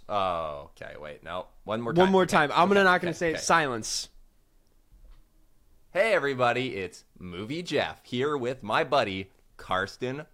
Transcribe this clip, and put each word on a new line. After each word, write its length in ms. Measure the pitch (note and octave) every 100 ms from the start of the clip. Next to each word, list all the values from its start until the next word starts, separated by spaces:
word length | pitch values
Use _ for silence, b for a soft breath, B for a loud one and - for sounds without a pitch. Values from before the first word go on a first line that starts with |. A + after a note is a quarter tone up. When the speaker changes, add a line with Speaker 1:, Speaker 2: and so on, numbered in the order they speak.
| -
Speaker 1:
Oh, 640 | G2+ F#2+ E2+ D#2+ C#2+ - -
okay, 140 | D2 D2
wait, 240 | D2+ -
no. 220 | D#2+ F2+ - -
One 160 | - A2
more 120 | A#2
Speaker 2:
One 140 | E3 F#3+
Speaker 1:
time. 60 |
Speaker 2:
more 100 | F#3+
Speaker 1:
Okay, 80 | F3+
Speaker 2:
time. 220 | F#3 D3
I'm 160 | C3+ F3+
gonna 120 | G3+
Speaker 1:
okay, 40 |
Speaker 2:
not 160 | F#3+ F3+
gonna 100 | F3
Speaker 1:
okay, 80 | D#3
Speaker 2:
say 120 | E3+
Speaker 1:
okay. 80 | -
Speaker 2:
silence. 680 | - E3 C#3+ A#2 - - - - - _ _ _ _ _ _ - - - - _ _ _ _ _ _
Speaker 1:
Hey, 220 | F3 A3
everybody, 600 | F3+ C#3 B2+ A#2+ B2 C3 G2
it's 280 | F2+ - _ -
Movie 440 | F2+ F2 A2 D#3+
Jeff 400 | E3 C#3+ E2+ D#2
here 320 | - B2 C#3+ C#3+
with 260 | A#2+ C3
my 220 | G#2 B2+
buddy, 460 | D3 C#3+ G#2+ F#2+ F#2+ _ _ -
Karsten 680 | - F#2 G2 - B2 C#3+ D#3